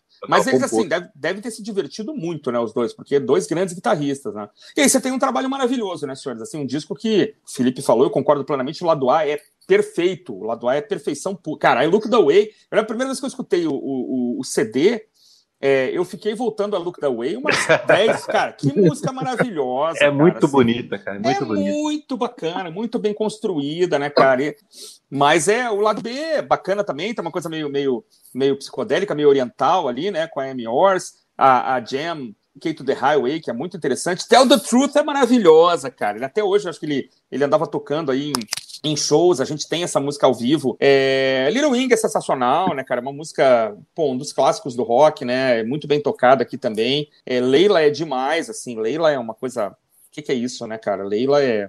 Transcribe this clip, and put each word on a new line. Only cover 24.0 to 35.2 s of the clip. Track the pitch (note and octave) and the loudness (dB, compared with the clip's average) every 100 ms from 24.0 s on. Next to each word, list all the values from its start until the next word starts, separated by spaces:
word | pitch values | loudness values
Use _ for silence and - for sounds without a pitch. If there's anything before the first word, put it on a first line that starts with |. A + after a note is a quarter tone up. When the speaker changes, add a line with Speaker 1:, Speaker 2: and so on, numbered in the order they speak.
| D3 | 0
Speaker 2:
cara? | D3 C3+ B2+ | 4 4 4
E, | D3 C#3+ _ - - - - | 0 -6 _ -20 -20 -20 -8
mas | C#3 C#3+ E3 D#3 | 0 4 4 2
é, | A3 B3 | 0 0
o | G3+ | 0
lado | G#3+ G3+ | 0 0
B | A3 | -4
é | B3+ D#4+ D4 | -6 -4 -4
bacana | B2+ - - G3+ | 0 -2 0 -2
também, | G3+ C#3+ F#3+ | -2 -4 -6
tem | A#3 | -6
uma | E3+ | -6
coisa | E3 E3 | -6 -8
meio, | D#3+ D3 | -6 -4
meio, | C#3 C#3 A#2+ - _ _ | -2 0 -2 -4 _ _
meio | B2+ C#3 C#3 | -2 0 0
psicodélica, | - - A2+ D#3 G3 | -4 -8 -2 -2 -2
meio | D3+ D3 | 2 4
oriental | C#3 B2 - C3+ F#3 D3 | 4 2 0 2 2 0
ali, | B2 F3+ | -4 -4
né, | F3 D#3+ | -4 -4
com | - | -6
a | C3+ | -8
Amy | C3 A2+ | -6 -2
Orrs, | B2 F#3+ F#3 - - _ - | 4 4 4 -2 -16 _ 2
a, | C3+ B2 - | 6 6 4
a | B2+ | -2
jam | A2+ C3+ E3 E3 B2 G2+ _ - | -2 -6 -4 -8 -10 -16 _ -8
Key | E3 | -6
to | D3+ | -4
the | C3+ | -4
Highway, | A#2+ C3 D3+ B2 E3 | 0 2 2 2 -2
que | D#3+ | -4
é | |
muito | A#2 E3+ F3+ | -6 -8 -6
interessante. | D3+ A#2+ - F3 - | -4 -2 -2 -4 4
Tell | A#3 C4 | 6 6
the | C4+ | 4
Truth | - A#3+ C#4 D4 | 4 2 2 2
é | |
maravilhosa, | D4+ C#4 | 0 2